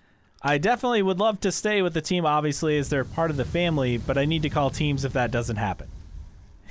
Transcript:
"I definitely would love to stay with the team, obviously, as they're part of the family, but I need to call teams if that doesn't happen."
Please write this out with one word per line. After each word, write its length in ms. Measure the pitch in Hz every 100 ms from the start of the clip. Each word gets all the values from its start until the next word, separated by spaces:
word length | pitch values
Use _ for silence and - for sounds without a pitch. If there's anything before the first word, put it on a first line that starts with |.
| _ _ _ _
"I 160 | 143 147
definitely 420 | 175 240 247 233
would 160 | 190 185
love 220 | 220 208
to 100 | 196
stay 280 | - 214 208
with 140 | 180
the 80 | 165
team, 240 | 151 180 160
obviously, 500 | 151 151 143 160 151
as 140 | 135
they're 140 | 143
part 260 | 127 - 165
of 80 | 147
the 80 | 123
family, 500 | 170 175 151 127 120
but 220 | - 135
I 80 | 143
need 160 | 160
to 80 | 147
call 180 | 156 139
teams 380 | - 151 139 135
if 80 |
that 160 | 127 120
doesn't 260 | 120 117 110
happen." 320 | 107 92 - - - - - - - - -